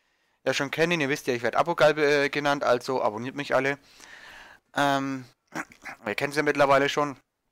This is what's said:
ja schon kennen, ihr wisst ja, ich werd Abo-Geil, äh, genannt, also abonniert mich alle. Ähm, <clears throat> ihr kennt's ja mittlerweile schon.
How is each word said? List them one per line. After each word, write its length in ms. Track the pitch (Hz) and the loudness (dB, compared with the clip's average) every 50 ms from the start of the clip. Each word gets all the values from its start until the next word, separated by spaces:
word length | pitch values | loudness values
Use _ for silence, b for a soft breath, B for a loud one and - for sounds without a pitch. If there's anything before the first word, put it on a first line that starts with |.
| _ _ _ _ _ _ _ _ - | _ _ _ _ _ _ _ _ -4
ja 100 | 131 131 | -4 -2
schon 180 | - 143 131 | -2 -4 -2
kennen, 280 | - - 165 170 175 165 | 0 0 0 2 2 0
ihr 100 | 143 131 | 0 -2
wisst 180 | 147 147 - | -2 -2 -2
ja, 60 | - 123 | -4 -2
ich 100 | 117 120 | -2 -2
werd 120 | 113 - | 0 0
Abo-Geil, 420 | 135 147 170 170 - 160 151 151 151 | 0 0 0 2 4 4 4 4 4
äh, 300 | 147 143 147 143 139 139 | 2 2 4 2 2 0
genannt, 340 | - 147 143 147 143 143 - | 0 0 0 0 0 0 2
also 400 | 117 123 123 - - 131 127 - | 0 0 0 0 -2 -2 -2 -2
abonniert 320 | 113 104 110 120 131 - | -2 -2 -4 -8 -8 -8
mich 180 | 139 127 - - | -8 -4 -2 -2
alle. 240 | 131 131 135 143 135 B B B B B B B B B B B B B B B B _ _ - | 0 0 0 -4 -6 B B B B B B B B B B B B B B B B _ _ -4
Ähm, 500 | 135 143 143 139 139 135 135 135 131 127 - _ _ _ _ | 0 0 2 2 0 -2 -4 -8 -10 -12 -16 _ _ _ _
<clears throat> 540 | - - - - - _ - - - - - | -14 -14 -14 -14 -18 _ -20 -20 -18 -10 -8
ihr 100 | 107 104 | -8 -6
kennt's 220 | - 135 147 143 | -4 -4 -4 -2
ja 60 | 151 147 | -2 0
mittlerweile 460 | 147 139 143 143 139 139 135 139 143 | 0 2 4 4 6 6 4 4 2
schon. 280 | - 151 147 147 131 - _ _ _ _ _ _ | 0 -2 -2 -2 -4 -10 _ _ _ _ _ _